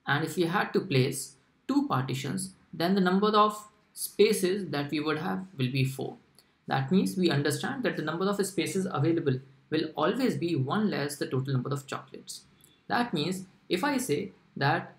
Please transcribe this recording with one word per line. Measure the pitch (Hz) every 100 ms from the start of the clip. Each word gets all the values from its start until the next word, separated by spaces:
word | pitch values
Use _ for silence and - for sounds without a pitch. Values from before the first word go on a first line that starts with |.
| -
and | 143
if | 156 185
we |
had | 165 196 214
to | 208
place | - 131 127 - - - _ _ -
two | 277 285
partitions, | 131 135 135 147 185 185 - _
then | 160 170
the | 196
number | 180 190 208 214
of | 214 214 - _ _
spaces | - - - 214 214 180 202 175
that | 143 143
we | 156
would | 151 147
have | - - - 135
will | 127
be | 139
four. | 131 - - - _ _ _ _ -
That | 139 135
means | 190 - -
we | 170
understand | 139 151 139 214 269
that | 185 165
the |
number | 156 165 190
of | 202 190
spaces | - 151 190 185
available | 147 151 165 143 127 - - -
will | 160 -
always | - 156 233 254 139
be | 170 151
one | 127 185 208
less | 147 143
the | - 160
total | 135 135
number | 131 131
of | 139 -
chocolates. | - - - - - - _ - _ -
That | 208 240
means | 160 156 185 - _ -
if | 180
I | 285 262
say | - 143 - - _ -
that | 139 170 -